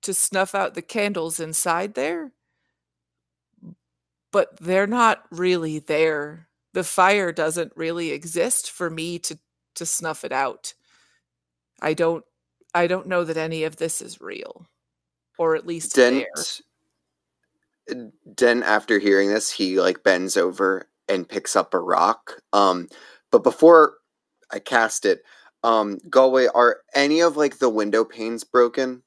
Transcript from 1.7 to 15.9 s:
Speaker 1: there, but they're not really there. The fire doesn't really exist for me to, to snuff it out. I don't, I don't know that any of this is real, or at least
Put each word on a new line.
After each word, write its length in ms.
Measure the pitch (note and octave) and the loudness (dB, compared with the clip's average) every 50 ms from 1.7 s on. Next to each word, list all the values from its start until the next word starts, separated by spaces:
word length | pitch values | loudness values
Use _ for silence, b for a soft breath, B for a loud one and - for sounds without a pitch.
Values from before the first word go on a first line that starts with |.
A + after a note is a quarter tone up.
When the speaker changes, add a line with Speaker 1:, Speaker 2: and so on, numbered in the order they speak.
| E3 E3+ F#3 G3+ G#3+ | -2 -2 -4 -6 -6
Speaker 1:
there, 380 | B3 C4 D4+ E4+ E4+ D#4 C4+ _ _ _ _ _ _ _ _ _ _ _ _ _ _ _ _ _ _ _ _ _ _ _ _ _ _ - F3 F3 _ _ _ _ _ _ _ _ _ _ _ | -4 -4 -4 -4 -6 -8 -12 _ _ _ _ _ _ _ _ _ _ _ _ _ _ _ _ _ _ _ _ _ _ _ _ _ _ -20 -20 -20 _ _ _ _ _ _ _ _ _ _ _
but 260 | - G3+ - - - - | 0 0 0 0 -4 -14
they're 280 | D#3+ E3+ F#3 F#3+ G3+ | -6 0 0 0 0
not 380 | G3+ A3+ B3 A#3 A3+ G#3 - _ _ | 0 0 2 2 2 2 0 _ _
really 480 | - E3 F3+ F#3 F3+ F3 E3 D#3 D#3 D#3 | -8 -4 -2 0 0 0 -2 -6 -6 -8
there. 720 | D3 - D#3 D3 D#3+ D#3+ D#3 D3 C#3+ D3 D3+ E3 E3 _ _ _ _ _ _ | -4 -2 0 2 2 2 0 -2 -6 -10 -12 -18 -20 _ _ _ _ _ _
The 120 | F3+ F3+ | -6 -4
fire 460 | - - - F#3 F#3+ G3+ G#3 G3 F3 | -2 2 2 4 4 4 2 0 -2
doesn't 420 | D#3+ E3+ D#3 D#3+ D#3+ E3+ E3 - _ | -2 -2 -2 -2 -2 -4 -6 -8 _
really 340 | - E3 E3 E3+ E3+ E3+ D#3+ | -8 -6 -6 -4 -4 -6 -6
exist 600 | C#3+ C#3+ D#3+ E3+ D#3+ E3+ E3+ A#3+ B3 - - - | -6 -8 -10 -8 -2 -2 -2 0 0 -2 -4 -6
for 200 | - - F3+ E3 | -10 -8 -8 -8
me 300 | D#3+ D#3+ D#3+ E3+ F3 E3+ | -6 -8 -8 -8 -8 -8
to, 180 | - - E3 D#3+ _ _ _ _ _ _ _ | -8 -10 -12 -12 _ _ _ _ _ _ _
to 100 | - E3+ | -10 -6
snuff 380 | E3 - - E3+ D#3+ D#3 - - | -4 -4 -4 -4 -6 -8 -8 -8
it 80 | C#3+ C3+ | -6 -4
out. 420 | C3 C3+ B2+ - - _ - - _ _ _ _ _ _ _ _ _ _ _ _ _ _ _ _ _ _ _ _ _ | -2 -2 -4 -6 -8 _ -18 -18 _ _ _ _ _ _ _ _ _ _ _ _ _ _ _ _ _ _ _ _ _
I 140 | - D3+ D#3+ | -4 -4 -2
don't, 300 | D3+ E3+ E3 E3+ D#3+ - _ _ _ _ _ _ _ _ _ _ | 0 0 -2 -2 -4 -8 _ _ _ _ _ _ _ _ _ _
I 140 | F3 F3 E3+ | 0 0 0
don't 180 | F3+ F#3 F#3 | 0 -4 -4
know 160 | F#3 F#3 F3 F3 | -4 -4 -2 -2
that 140 | D#3 D#3+ | -2 -4
any 260 | D#3+ D#3 D#3+ E3 D#3+ D#3 | -6 -4 -6 -4 -4 -6
of 140 | D#3+ D#3 | -6 -4
this 260 | - D#3+ E3 - - - | -6 -6 -6 -6 -6 -10
is 180 | - - _ | -12 -18 _
real, 460 | - F2+ G2 - - - - - E3+ _ _ _ _ _ _ _ _ _ _ _ _ _ _ - | -16 -16 -14 -14 -14 -16 -18 -20 -20 _ _ _ _ _ _ _ _ _ _ _ _ _ _ -2
or 160 | E3+ E3 D#3+ | 0 0 0
at 140 | D#3 - E3+ | -2 -4 -8
least 260 | E3+ E3 D#3+ - | -10 -8 -8 -2